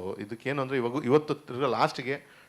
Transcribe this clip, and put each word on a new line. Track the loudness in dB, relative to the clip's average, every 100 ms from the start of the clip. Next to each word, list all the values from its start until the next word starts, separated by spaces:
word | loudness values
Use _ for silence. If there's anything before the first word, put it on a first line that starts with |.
| -6 -8
ಇದಕ್ಕೇನು | -8 -6 -4 -2
ಅಂದ್ರೆ, | 0 0
ಇವಾಗ | 0 -2
ಇವತ್ತು | 4 4 4
ತಿರ್ಗಾ | -6 -6 -2 0
ಲಾಸ್ಟಿಗೆ | 4 2 2 -6 -6 -8 -20